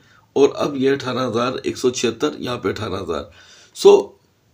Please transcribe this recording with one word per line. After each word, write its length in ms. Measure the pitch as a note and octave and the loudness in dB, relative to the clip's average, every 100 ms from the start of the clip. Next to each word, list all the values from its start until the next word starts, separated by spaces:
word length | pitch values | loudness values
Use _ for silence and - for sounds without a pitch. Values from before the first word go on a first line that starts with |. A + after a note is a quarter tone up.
| _ _ _ C3+ | _ _ _ 2
और 160 | C#3 - | 2 2
अब 180 | D#3+ C#3 | -6 -2
ये 120 | C3+ | 0
अठारह 340 | C#3 C3 A#2+ | 0 -4 -4
हज़ार 400 | B2+ A2 B2 B2+ - | -2 -2 -2 -4 -6
एक 100 | - | -2
सौ 140 | B2+ | -2
छिहत्तर, 460 | B2 A#2+ A2+ D3 - | 0 -4 -2 -4 -4
यहाँ 180 | G2+ A#2+ | -8 -4
पे 100 | F#2+ | -4
अठारह 300 | - G#2+ F#2 | -4 -6 -8
हज़ार। 320 | F2 D2+ D2 - - - _ - | -6 -6 -8 -18 -20 -20 _ 4
So, 220 | G3 G3+ - - _ _ _ | 6 6 4 -14 _ _ _